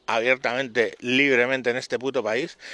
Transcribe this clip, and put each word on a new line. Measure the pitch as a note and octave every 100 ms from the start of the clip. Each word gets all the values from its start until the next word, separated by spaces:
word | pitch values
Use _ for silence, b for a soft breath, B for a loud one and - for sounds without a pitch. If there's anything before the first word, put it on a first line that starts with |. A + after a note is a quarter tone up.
| -
abiertamente, | A2+ B2 C3 B2+ B2 C3 A#2 G#2 -
libremente | B2 B2+ C#3+ B2 B2 C3 B2
en | B2
este | - A#2
puto | C3 B2+
país, | G#2+ A#2 E3+ - B